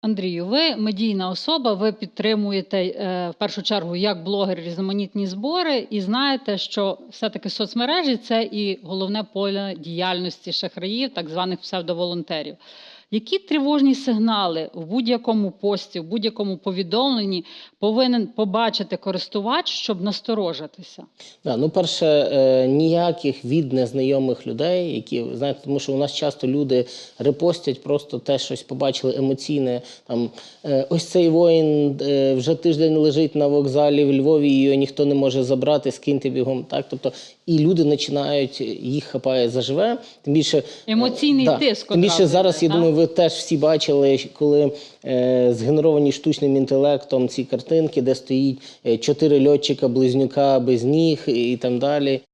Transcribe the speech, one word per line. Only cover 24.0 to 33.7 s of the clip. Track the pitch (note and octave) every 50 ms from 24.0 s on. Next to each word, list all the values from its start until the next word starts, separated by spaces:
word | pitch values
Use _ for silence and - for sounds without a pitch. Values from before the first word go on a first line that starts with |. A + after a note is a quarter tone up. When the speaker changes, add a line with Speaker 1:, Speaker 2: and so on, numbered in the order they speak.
| C3 C3 C#3 C3+ C3+ C3 B2 - - A#2
Speaker 2:
людей, | A#2 A2+ C#3+ E3+ F3+ F#3 F3+ E3+ C3+
які, | A#2 - - - B2 A#2 B2+ B2+
знаєте, | A#2 C3+ C#3 C#3 C#3 -
тому | C#3+ C#3 C#3+
що | - - C3+
у | C3+
нас | C#3+ C#3 C#3
часто | - D3+ D3 C3+ - - B2
люди | C3 D3 D3 C3 C3 B2+ A#2+ - - - - - _ -
репостять | B2 C#3 C#3 - E3 F3 E3+ E3+ - D3 B2 - -
просто | C#3+ C#3+ C#3+ C#3+ - - B2
те, | - - C#3 B2+
щось | - - C3 B2 -
побачили | - C3+ B2+ C#3+ C#3 C3+ - - C3 - -
емоційне, | C3+ C3+ C3+ C3+ - - D3+ C#3+ C3+ B2+ B2 B2 A#2+ - - - _ -
там, | B2 A#2+ A#2+ A2+ - - - - - _ -
е, | D3+ C#3+ C3+ C3+ -
«Ось | E3+ E3 -
цей | - - F#3 F3 E3
воїн, | D#3+ E3 F3 E3+ E3 E3 D#3 D#3 D3+ D3 D3 C#3+ C#3 C#3+
е, | C#3 C#3+ C#3+ C#3 C3+ C3+ C3+
вже | C3 B2 D3+ E3
тиждень | D#3+ - F3 D#3+ D3 D#3+ D#3+ D#3 D#3
лежить | D3+ D#3 C3+ D3+ D#3+ C#3+ -
на | D3+ C#3+ C#3+
вокзалі | C#3+ D3 C#3+ C#3